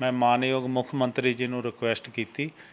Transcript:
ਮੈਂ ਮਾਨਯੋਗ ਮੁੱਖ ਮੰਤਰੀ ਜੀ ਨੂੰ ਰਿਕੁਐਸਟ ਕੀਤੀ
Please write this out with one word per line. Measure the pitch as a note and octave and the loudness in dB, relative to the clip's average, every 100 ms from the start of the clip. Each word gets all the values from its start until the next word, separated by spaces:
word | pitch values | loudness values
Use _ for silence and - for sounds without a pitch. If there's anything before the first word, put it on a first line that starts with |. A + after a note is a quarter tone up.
ਮੈਂ | B2+ | -2
ਮਾਨਯੋਗ | B2+ A#2+ B2 C3 C3 B2+ | 4 4 4 2 0 0
ਮੁੱਖ | B2+ B2 | -2 -2
ਮੰਤਰੀ | C#3 B2+ B2 B2+ | 0 0 2 0
ਜੀ | A#2+ B2 | 0 -4
ਨੂੰ | B2 | -4
ਰਿਕੁਐਸਟ | A#2 - A#2 A2 - | -6 -4 -2 -2 -4
ਕੀਤੀ | A#2 A2 - C#3+ - - | -8 -8 -6 -8 -10 -20